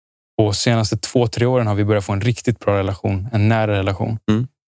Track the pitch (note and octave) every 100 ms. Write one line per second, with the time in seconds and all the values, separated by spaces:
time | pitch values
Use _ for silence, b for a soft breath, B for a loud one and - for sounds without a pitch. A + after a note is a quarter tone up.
0 | _ _ _ - G#2 G2+ B2+ A#2 G#2+ A2
1 | - C3 A#2+ - A#2+ B2+ G#2+ G2+ G#2+ G#2+
2 | G2 G2 A2+ A#2 - A2 - G2+ G2 G2
3 | G#2+ G2 G2+ A2 G#2+ A2+ G#2+ G2+ G2 F#2+
4 | A2+ A2+ - G#2+ C3 _ _